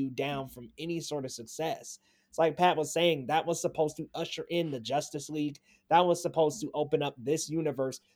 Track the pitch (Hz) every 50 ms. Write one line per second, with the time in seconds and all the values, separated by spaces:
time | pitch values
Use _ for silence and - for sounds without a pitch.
0 | 135 135 127 127 139 143 - - 120 127 - 123 120 113 _ - 151 170 170 165
1 | 147 - 151 147 131 127 - - 117 110 - - 156 160 - - - - - -
2 | _ _ _ _ _ _ - - 160 165 143 - 175 180 165 147 156 143 - 165
3 | 170 175 165 143 131 113 147 160 - 165 170 - - 160 - - 160 151 147 -
4 | 160 - _ - 170 - - - 151 - 170 170 170 160 139 127 110 110 135 147
5 | 147 - - 151 139 - 151 156 147 147 143 - _ _ _ _ _ _ 156 170
6 | 180 175 170 175 - - - 160 160 151 147 - 151 143 - 147 151 147 - 147
7 | 143 143 139 131 113 127 156 156 - - 151 165 160 151 135 127 135 131 123 -
8 | _ _ _